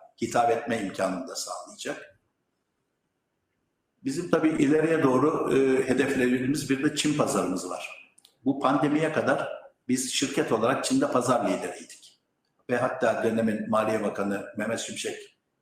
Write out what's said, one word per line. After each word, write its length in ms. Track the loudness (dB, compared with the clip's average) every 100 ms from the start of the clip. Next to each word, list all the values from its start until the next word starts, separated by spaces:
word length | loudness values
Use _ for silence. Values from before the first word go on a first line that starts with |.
| -16 -8
hitap 300 | -2 2 2
etme 300 | 2 -2 -4
imkanını 460 | -4 -2 -2 -2 -8
da 80 | -10
sağlayacak. 840 | -10 -10 -12 -12 -10 -10 -12 _ _ _ _ _ _ _ _ _ _ _ _ _ _ _ _ _ _ _
Bizim 280 | -8 -6 0
tabii 180 | 2 2
ileriye 540 | 4 4 4 4 4
doğru, 540 | 4 4 4 2 2 4
e, 320 | 4 4 2
hedeflerimiz 800 | 2 2 2 2 2 0 -2 0
bir 140 | 0
de 120 | 0 0
Çin 220 | 0 2
pazarımız 520 | 2 2 0 -2 -6
var. 440 | -10 -12 -16 -20 _ _ _ -4
Bu 140 | 0
pandemiye 520 | 2 2 2 2 0
kadar 380 | 0 0 0 -2 -8 -16 _ -4
biz 260 | -2 -2
şirket 380 | -2 -2 -2 0
olarak 320 | 2 2 0
Çin'de 280 | 0 0 2
pazar 380 | 0 2 0 0
lideriydik. 720 | -2 -6 -12 -16 -20 -20 _ _ _ _ _ -4
Ve 80 | 0
hatta 460 | 0 0 0 2
dönemin 460 | 0 2 0 0 0
Maliye 340 | 0 0 0
Bakanı 420 | -2 -2 -4 -4 -6 -8
Mehmet 220 | -4 -4
Şimşek 580 | -6 -8 -8 -8 -14 _ _ _